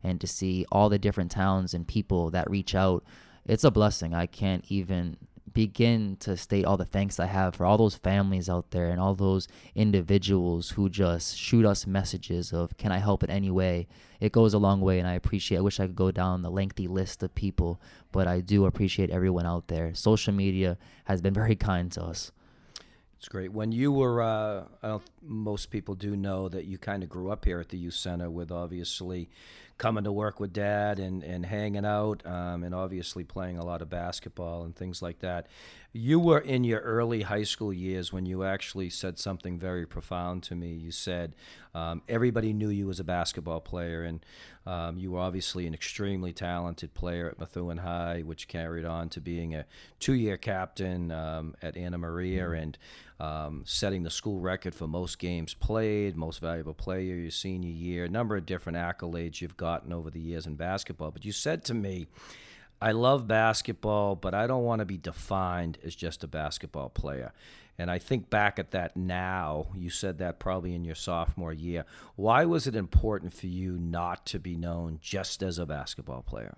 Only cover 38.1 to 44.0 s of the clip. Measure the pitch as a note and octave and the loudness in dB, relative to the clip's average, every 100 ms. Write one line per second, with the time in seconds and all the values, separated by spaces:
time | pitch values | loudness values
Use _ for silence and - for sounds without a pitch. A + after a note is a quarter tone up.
38.1 | F#2+ F#2 F#2 F#2+ G2 - F#2+ F#2 - F#2+ | -4 -4 -2 -2 -4 -6 -6 -6 -4 -6
39.1 | E2+ G2+ F#2 F#2 F2 F#2 F2+ E2 E2+ - | -4 -6 -6 -6 -6 -4 -4 -6 -10 -6
40.1 | F2+ F2 F2+ - F2 E2+ E2 E2 - - | -6 -4 -6 -6 -8 -6 -8 -8 -8 -4
41.1 | F2 E2+ - - - - E2+ E2 E2+ - | -4 -6 -10 -20 -20 -14 -8 -6 -6 -4
42.1 | A2+ B2 A#2 A2 G#2+ G#2+ G2+ G2 F2+ F2 | 0 2 2 -2 -2 -2 -2 -4 -6 -4
43.1 | F2 E2+ - D#2+ D#2+ - F2 E2+ E2 | -2 -2 -4 -6 -8 -6 -6 -6 -6